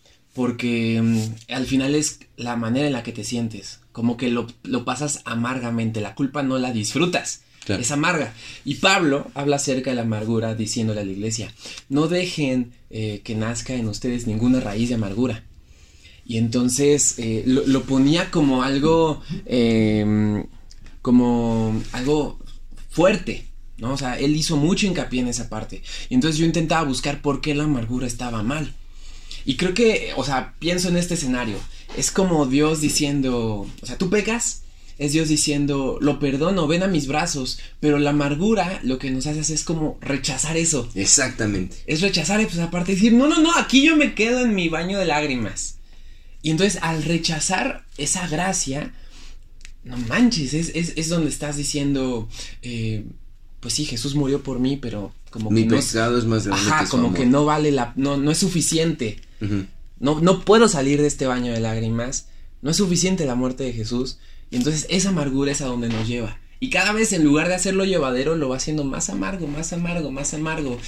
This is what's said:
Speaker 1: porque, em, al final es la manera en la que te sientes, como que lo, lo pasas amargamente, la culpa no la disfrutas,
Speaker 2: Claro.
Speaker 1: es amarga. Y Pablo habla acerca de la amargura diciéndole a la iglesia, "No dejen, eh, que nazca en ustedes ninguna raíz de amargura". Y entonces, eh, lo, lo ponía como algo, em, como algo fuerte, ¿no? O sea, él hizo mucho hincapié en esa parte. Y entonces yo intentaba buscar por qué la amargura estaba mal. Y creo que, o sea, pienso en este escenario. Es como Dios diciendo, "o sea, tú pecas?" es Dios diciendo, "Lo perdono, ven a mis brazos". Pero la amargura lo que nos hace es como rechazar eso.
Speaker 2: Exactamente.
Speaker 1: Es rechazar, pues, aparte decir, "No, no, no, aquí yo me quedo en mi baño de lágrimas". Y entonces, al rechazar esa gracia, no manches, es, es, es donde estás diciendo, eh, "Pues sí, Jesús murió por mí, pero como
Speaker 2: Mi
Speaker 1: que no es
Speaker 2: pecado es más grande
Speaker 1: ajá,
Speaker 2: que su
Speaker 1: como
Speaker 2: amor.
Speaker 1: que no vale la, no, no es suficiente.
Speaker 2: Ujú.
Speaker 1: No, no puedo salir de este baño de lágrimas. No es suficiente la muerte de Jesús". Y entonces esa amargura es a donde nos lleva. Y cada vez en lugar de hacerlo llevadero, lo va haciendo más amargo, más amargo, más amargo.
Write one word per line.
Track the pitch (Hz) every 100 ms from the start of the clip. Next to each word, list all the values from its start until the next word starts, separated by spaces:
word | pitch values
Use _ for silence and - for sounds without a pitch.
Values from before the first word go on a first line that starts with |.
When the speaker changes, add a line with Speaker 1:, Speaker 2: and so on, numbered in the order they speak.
| _ _ _
Speaker 1:
porque, | 127 123 113 120 117 113 113
em, | 113 113 110 110 -
al | 131 127
final | 131 135 151
es | 147 - - -
la | 120
manera | 117 113 127 147
en |
la | 123
que | 117
te | 113
sientes, | 104 120 113 107 - - _
como | - 117 117
que | 127
lo, | 120 117 -
lo | - 123
pasas | 120 127 147 -
amargamente, | - 117 117 131 120 117 113 110
la | 101
culpa | - 135 147
no | 135 131
la | 127
disfrutas, | 113 107 135 180 175 - - _ -
Speaker 2:
Claro. | - 98
Speaker 1:
es | 123
amarga. | 143 170 165 110 - - - 139
Y |
Pablo | 143 190 196 156 139 -
habla | 139 143 139
acerca | 143 131 131
de | 123
la |
amargura | 113 107 110 113 113
diciéndole | 110 107 123 110 104
a | 98
la |
iglesia, | 95 110 110 98 - - - -
"No | 139 160
dejen, | 180 180 156 139 127 120 - -
eh, | 110 107 104
que | -
nazca | 110 110 - -
en | 127 110
ustedes | 107 127 123 113
ninguna | 107 123 127
raíz | 107 104 120
de | 117
amargura". | 98 98 123 110 - - - - - - - - -
Y | 113
entonces, | 113 123 123 131 143 143 - -
eh, | 113 110 117
lo, | 131 135
lo | 131
ponía | 113 131 139 165 185
como | 170 139 127
algo, | 127 139 156 165 160 147 - 170 -
em, | 123 117 110 110 107 104 107 104 104 - - - - - -
como | 131 123 120 120 117 113 110 110 113
algo | 123 131 151 123 - - - - - -
fuerte, | - 185 208 - - - - - -
¿no? | 117
O | 135
sea, | 131 117
él | 139 156
hizo | 156 151
mucho | 156 196 202
hincapié | 151 127 123
en | 123
esa | 120 113
parte. | 107 107 95 - - -
Y |
entonces | 127 151 151
yo |
intentaba | 165 165 160 165 151
buscar | 120 147 143
por | 147 139
qué | 151
la | 147
amargura | 151 131 110 127 123
estaba | 113 123 113
mal. | 107 156 139 - - - - - - - -
Y | 131
creo | 180
que, | 180 226 185 113 135
o |
sea, | 143 131 - -
pienso | 165 180 180
en | 175
este | 170
escenario. | 160 135 123 113 95 - - - 123
Es | 131
como | - 185 156 135
Dios | 139 151 160
diciendo, | 147 - 143 143 131 120 113 104 95 -
"o | 110
sea, | 123
tú | 180
pecas?" | 208 196 233 - - - - - -
es | 143
Dios | 160 156
diciendo, | 151 156 143 143 139 131 -
"Lo | 143 143
perdono, | 143 135 165 190 175
ven | 175
a | 196
mis | 165 135
brazos". | 151 170 151 127 - - -
Pero | 147 147
la | 147
amargura | 147 143 147 208 214 175 -
lo | - 131
que | 139
nos | 131 151
hace | 151 147
es | 156
como | - 160 151 -
rechazar | - 143 - - 156 165
eso. | 165 139 110
Speaker 2:
Exactamente. | 95 95 - 127 - 107 95 87 - -
Speaker 1:
Es | 156
rechazar, | 196 180 156 208 220
pues, | 170
aparte | 170 175 175
decir, | 190 226
"No, | 233 294
no, | 330
no, | 320 302
aquí | - 269
yo | 302 311
me | 269
quedo | - 226 254
en | 247
mi | 196 165
baño | 160 180 196
de | 170
lágrimas". | 147 147 127 101 - - - - - - - - -
Y | 156
entonces, | 160 202 -
al | 165 160
rechazar | 156 170 170 156 - 185 269 - - -
esa | 139 185 175
gracia, | 151 190 175 131 139 - - - - - - - - - -
no | 123 123
manches, | 113 170 240 165 131
es, | 151 170
es, | 160 170 -
es | 160
donde | 170 147
estás | - 147 143
diciendo, | 143 147 143 139 131 120 107 - - -
eh, | 123 117 110 107 113 - - - - -
"Pues | 117
sí, | 127
Jesús | 151 113 143
murió | 143 135 143
por | 139 120
mí, | 131 143
pero | 120 104 98 - -
como | 113 107
Speaker 2:
Mi | 110
Speaker 1:
que | 113
no | 135
es | -
Speaker 2:
pecado | 113 113 120
es |
más | 113 110 101
grande | - -
Speaker 1:
ajá, | 156
Speaker 2:
que | -
su |
Speaker 1:
como | 127 120
Speaker 2:
amor. | -
Speaker 1:
que | 123
no | 139
vale | 147 151 151
la, | 135 117 127
no, | 139 139
no | 143
es | 160
suficiente. | 185 165 135 160 165 156 110 - - -
Speaker 2:
Ujú. | 104 101 95 - - -
Speaker 1:
No, | 127 156
no | 170 180
puedo | - 220 226
salir | 156 139 147
de | 147
este | - 131
baño | 123 123
de | 117
lágrimas. | 113 113 113 117 117 - - - - -
No | 135
es | 165
suficiente | 190 175 185 180 143
la |
muerte | 123 127 127
de | 131
Jesús". | 113 110 120 135 - - - -
Y | 123
entonces | 135 156 -
esa | 180 190
amargura | 175 143 135 139
es | 143
a | 131
donde | 120 117
nos | 110 110
lleva. | 120 110 - - -
Y | 131
cada | 175 196
vez | 214 220
en | 185
lugar | 151 151 175
de |
hacerlo | 180 196 190
llevadero, | 190 175 131 123 147 165
lo | 135
va | 131
haciendo | - 151
más | 139 135 -
amargo, | 196 190 190 147
más | 147 160
amargo, | 175 175 170 139
más | 135 143
amargo. | 156 160 180 139 120